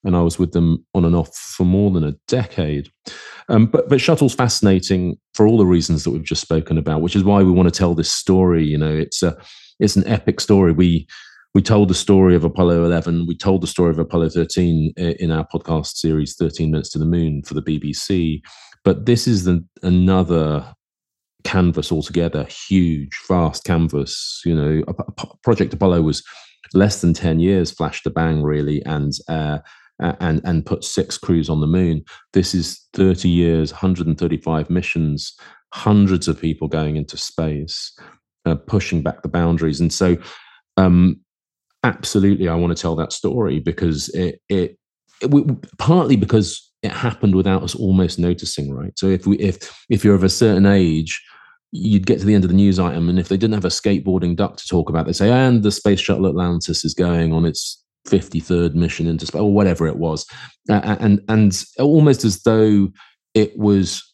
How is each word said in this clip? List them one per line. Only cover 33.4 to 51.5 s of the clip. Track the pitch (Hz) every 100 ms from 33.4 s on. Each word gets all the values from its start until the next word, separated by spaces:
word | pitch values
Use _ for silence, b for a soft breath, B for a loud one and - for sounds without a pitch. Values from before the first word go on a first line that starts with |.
| 85 82 78
hundred | - 95 90 82
and | 78
thirty-five | 85 78 - 78 78
missions, | 90 90 85 78 73 - - B B B
hundreds | - - 104 98 92 85
of | 80
people | 82 78 78
going | 78 78
into | 78 71 -
space, | - - 80 73 78 - - _ B B _ _ -
uh, |
pushing | 80 - 104 - 85
back | 76 -
the | 76
boundaries. | 87 85 82 80 71
And | 82
so, | - 92 85 B B B B _ -
um, | 95 90 90 78 _ _ _ _ _ _
absolutely, | 120 - - 208 - 202 90
I |
wanna | 85 87 82
tell | 87 80
that | 85
story | - - 123 101 73
because | 80 78 87 76 -
it, | 85 90 - _
it, | 98 87 - _ _ _ _
it | 135
we, | 143 143 123 - _
partly | - 175 139
because | 123 92 110 92 - _ _
it | 104
happened | - 123 98 104
without | 92 95 95
us | -
almost | - 101 95 87 -
noticing, | 87 90 - - 69
right? | 67 82 -
So | 95
if | 95 98
we, | 104
if, | 101 - - - _
if | 110
you're | 107
of | 101
a | 92
certain | - 113 95 98
age, | 101 87 78 80 - b b b